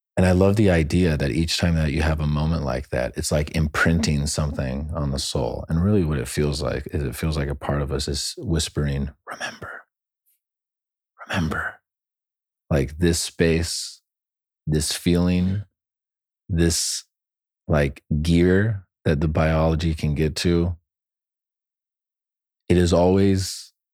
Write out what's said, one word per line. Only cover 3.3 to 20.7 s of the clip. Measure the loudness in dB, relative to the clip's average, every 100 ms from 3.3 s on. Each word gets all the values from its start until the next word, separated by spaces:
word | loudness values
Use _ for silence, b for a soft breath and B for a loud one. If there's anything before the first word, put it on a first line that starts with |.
like | -2 0
imprinting | -2 -2 2 2 2 2 0 -2
something | -2 -4 -4 -6 -6 -6
on | -4 -4
the | -4
soul. | -4 -4 -4 -6 -4
And | 0
really | 2 2
what | 2 -2
it | -4
feels | -2 -2 -2
like | -4 -4 -6
is | -4
it | -4
feels | -4 -4 -2
like | -4
a |
part | -6 -4 -4
of | -2
us | -4 -4
is | -6 -6 -8
whispering, | -4 -2 -2 -4 -2 -2 -6 -8 -16
"Remember, | -12 -12 -12 -16 -16 -20 _ _ _ _ _ _ _ _ _ _ _ _ -20 -8
remember." | -4 -2 -4 -6 -10 _ _ _ _ _ _ _ _ -4
Like, | -2 -2 0
this | 0 0
space | -4 0 2 2 -2 -6 -10 -16 _ _ _ _ _ _ -2
this | -2 -2
feeling, | -2 0 2 4 2 0 -2 -6 _ _ _ _ _ _ _ -6
this, | 0 2 0 -4 -8 -12 _ _ _ _ _ -2
like, | 0 0 -4 -6 -2
gear | 2 4 4 4 2 -2 -8 _
that | -2 0
the | 0
biology | 2 2 2 2 0 0
can | -2 -2
get | 0 -2 0
to, | 0 2 0